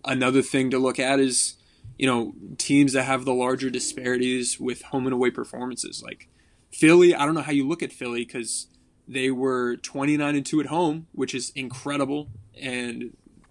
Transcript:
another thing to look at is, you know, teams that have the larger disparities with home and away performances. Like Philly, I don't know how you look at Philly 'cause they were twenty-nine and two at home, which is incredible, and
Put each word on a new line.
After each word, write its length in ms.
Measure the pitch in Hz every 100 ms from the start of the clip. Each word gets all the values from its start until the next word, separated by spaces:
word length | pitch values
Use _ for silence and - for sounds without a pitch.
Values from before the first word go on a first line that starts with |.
| -
another 360 | 131 127 135
thing 300 | 127 139 131
to 80 | 131
look 180 | 131 131
at 200 | 131 139
is, 360 | 131 123 - - _ _ 113 -
you 80 | 131
know, 260 | 120 107 - - 143
teams 360 | - 143 139
that 100 | 131
have 220 | 135 131 131
the 80 |
larger 360 | 127 123 131 131
disparities 880 | 123 - - 123 123 127 127 120 -
with 220 | 127 120
home 220 | - 135 127
and 80 |
away 160 | 123 123
performances. 720 | 117 113 123 123 120 - -
Like 240 | - - - _ _ _ _
Philly, 420 | - 156 175 175
I 120 | 160 143
don't 100 | 160
know 60 |
how 100 | 147
you 160 | 143 135
look 160 | 175
at 100 | 139
Philly 320 | - 123 120 117
'cause 420 | 123 113 - - _ _ _ -
they 220 | 131 131
were 460 | 127 131 127 120 120
twenty-nine 580 | - 139 143 151 147 143
and 100 | 135
two 140 | 156
at 80 | 139
home, 400 | 160 170 160 160
which 240 | - 131 131
is 160 | - -
incredible, 760 | 127 127 143 143 135 147 147 - - -
and 560 | 135 123 120 120 120 - - - _